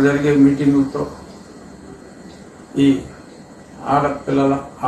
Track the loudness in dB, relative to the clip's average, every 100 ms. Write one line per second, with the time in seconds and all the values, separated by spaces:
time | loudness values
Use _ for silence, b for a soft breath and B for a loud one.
0 | 2 2 2 4 4 4 2 2 0 -4
1 | -8 -10 -20 -20 -20 -20 -20 -20 -20 -20
2 | -20 -20 -20 -20 -20 -20 -8 0 2 2
3 | -4 -18 -20 -20 -20 -20 -20 -12 -2 -2
4 | -2 -6 -4 0 0 -2 -6 -6